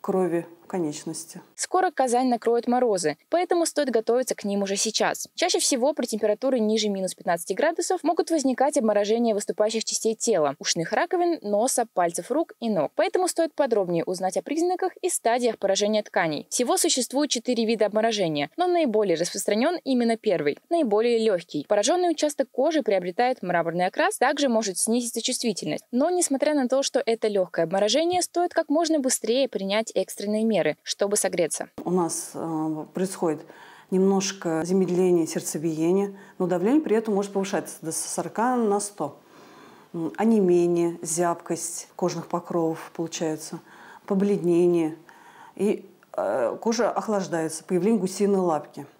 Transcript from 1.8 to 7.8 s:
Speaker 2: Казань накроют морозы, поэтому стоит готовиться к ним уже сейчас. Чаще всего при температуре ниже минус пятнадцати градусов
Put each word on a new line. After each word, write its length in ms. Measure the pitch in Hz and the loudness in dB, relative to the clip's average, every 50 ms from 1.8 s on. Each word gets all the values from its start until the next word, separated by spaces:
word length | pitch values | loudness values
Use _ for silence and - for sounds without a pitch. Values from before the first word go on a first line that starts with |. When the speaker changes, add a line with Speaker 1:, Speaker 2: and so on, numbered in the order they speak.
| 381 370 | 0 0
Speaker 2:
Казань 380 | - - 262 254 233 240 262 262 | 0 0 0 2 2 2 2 2
накроют 380 | 240 226 - - 233 240 233 | 0 0 2 2 0 2 2
морозы, 520 | - 240 247 254 240 208 180 170 151 143 _ _ _ | 2 2 2 4 2 2 2 0 -2 -2 _ _ _
поэтому 380 | - 339 370 349 381 349 339 | 0 0 2 2 2 2 2
стоит 240 | - - 294 294 277 | 0 0 0 0 2
готовиться 440 | 233 233 220 - 226 247 262 - - | 2 0 2 2 0 0 2 0 -4
к 100 | - - | -4 -4
ним 180 | 202 202 202 202 | -4 -2 -2 -2
уже 140 | 190 196 | -2 -2
сейчас. 520 | 202 - 220 208 - 208 175 165 - - - _ | -2 -2 -2 0 0 0 0 0 -2 -8 -14 _
Чаще 240 | - 311 359 - 370 | -2 -2 0 0 0
всего 340 | - - 294 254 226 285 311 | 2 2 0 2 2 0 0
при 140 | - 254 | 0 -4
температуре 520 | - - 214 220 214 208 214 - 262 269 247 | -4 -4 -2 0 0 0 0 0 0 0 2
ниже 300 | 220 214 214 220 214 214 | 2 2 0 0 0 0
минус 260 | 202 190 190 180 180 | -2 -2 -4 -6 -6
пятнадцати 380 | - - 185 175 175 - - 190 | -8 -2 -2 -2 -2 -2 -6 -2
градусов 500 | - - 311 330 - | 0 0 0 0 -2